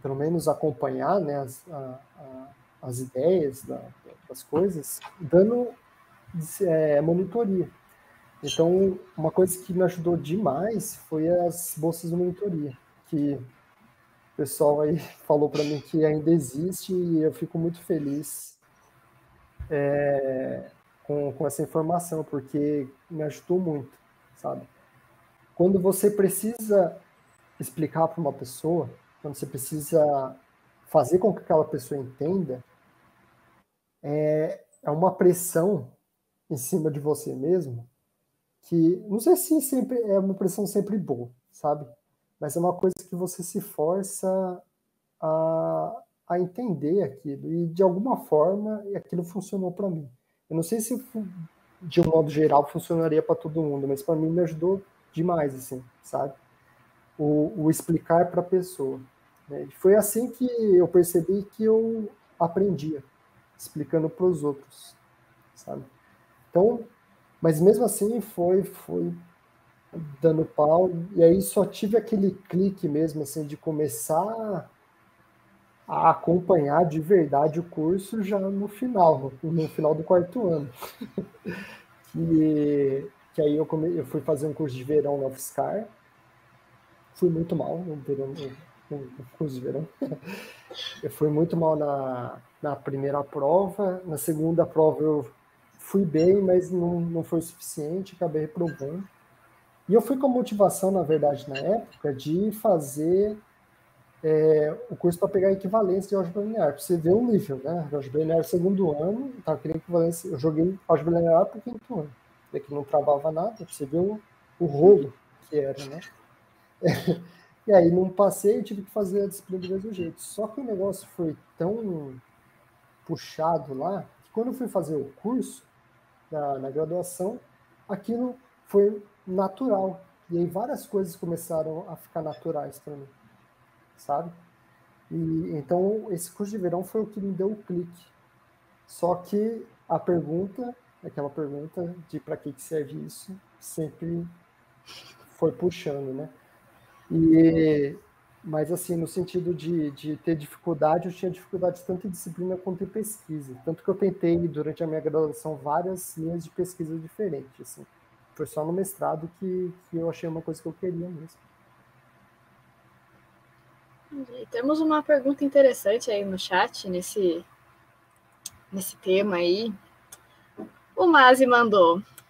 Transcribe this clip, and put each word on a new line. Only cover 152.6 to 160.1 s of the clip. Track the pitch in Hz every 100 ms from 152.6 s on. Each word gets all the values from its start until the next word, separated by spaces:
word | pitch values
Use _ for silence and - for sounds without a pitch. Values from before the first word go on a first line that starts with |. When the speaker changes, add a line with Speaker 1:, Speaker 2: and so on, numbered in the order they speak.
| 196 180
Speaker 1:
em | 190
pesquisa. | 220 214 - - 156 135 127
Tanto | - 165
que | -
eu | 185
tentei, | 196 185 170 170 170
durante | 147 151 156
a | 165
minha | 156
graduação, | 156 151 156 147 156 147
várias | 139 156 180 185 - 165
linhas | 160 170
de | 160
pesquisa | - 180 - 156 165
diferentes, | 160 - 208 143 131 -
assim. | 135 - 139 _ _ _ _ -
Foi | 147
só | - 156
no |
mestrado | 180 190 - 147 156 165 -
que, | 190 185 180 170 -
que | 165
eu |
achei | 165